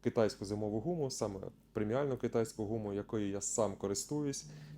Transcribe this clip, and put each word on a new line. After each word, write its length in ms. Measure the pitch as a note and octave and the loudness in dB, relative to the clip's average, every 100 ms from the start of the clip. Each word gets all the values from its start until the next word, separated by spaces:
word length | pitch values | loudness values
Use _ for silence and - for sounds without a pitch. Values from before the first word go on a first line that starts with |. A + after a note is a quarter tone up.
китайську 420 | A#2+ A#2+ G#2+ - | 2 4 4 2
зимову 360 | G2 G#2+ G#2+ G#2+ | -4 -2 0 0
гуму, 300 | D#3 E3+ C3 | 0 0 -2
саме 300 | - G#2+ F#2+ F#2+ - - | 0 -2 -2 -8 -12 -6
преміальну 440 | A2 G#2+ B2+ C#3+ B2 | -2 2 2 2 0
китайську 480 | A#2 A#2 A2+ - | 2 2 2 0
гуму, 280 | G#2 A2+ G#2 | -2 -2 -2
якою 360 | G2+ G2+ A2 G2+ | -4 -2 0 0
я 120 | G2 | 0
сам 340 | - - G#2 F#2 | 0 2 2 2
користуюсь. 760 | G2 G2+ - D3 C#3+ C#3 - - - | -2 -2 -2 -2 -2 -4 -8 -14 -14